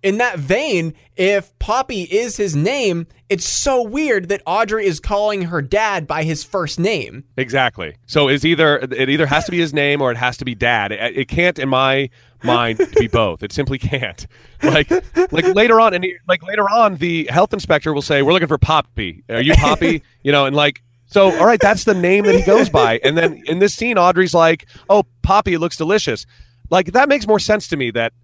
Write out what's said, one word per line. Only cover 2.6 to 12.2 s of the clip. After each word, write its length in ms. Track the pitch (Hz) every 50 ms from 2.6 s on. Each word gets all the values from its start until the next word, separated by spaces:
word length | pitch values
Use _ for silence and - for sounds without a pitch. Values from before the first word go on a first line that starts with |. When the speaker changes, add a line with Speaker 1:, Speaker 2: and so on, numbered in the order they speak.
| 151 196 262 285 254 208 175 170 165 - _ _ _ _
Speaker 1:
it's 180 | 202 180 - -
so 340 | - - - 285 269 254
weird 460 | 240 214 214 277 311 302 240 202 180 170
that 120 | 202 196 -
Audrey 400 | - 175 208 226 208 214 220 208
is 140 | 196 165 151
calling 440 | - - 214 202 208 214 208 196 180
her 180 | 170 175 165
dad 440 | 147 127 - 208 220 214 202 185 156
by 180 | - 147 156 156
his 200 | 156 160 151 -
first 360 | - - 196 175 147 - -
name. 440 | 170 196 226 175 120 - - 117 - _ _ -
Speaker 2:
Exactly. 580 | 131 123 113 135 131 120 - - 90 78 73 _ _ _
So 200 | - 156 147 135
it's 160 | 135 143 123
either, 340 | 160 170 143 156 151 147 139
it 280 | 127 131 127 117 135 131
either 180 | 139 151 160 139
has 180 | 143 156 156
to 60 | -
be 80 | 175 175
his 140 | 165 156 139
name 280 | 151 143 143 143 143
or 100 | 139 127
it 60 | 120 117
has 180 | 123 127 123 -
to 80 | -
be 100 | 127 120
Dad. 360 | 101 123 120 120 113 101 101
It, 260 | 107 98 107 120 95 -
it 100 | 135 -
can't, 280 | - - 175 180 175 -
in 100 | 131 135
my 400 | 131 127 131 135 135 139 139 127 _ _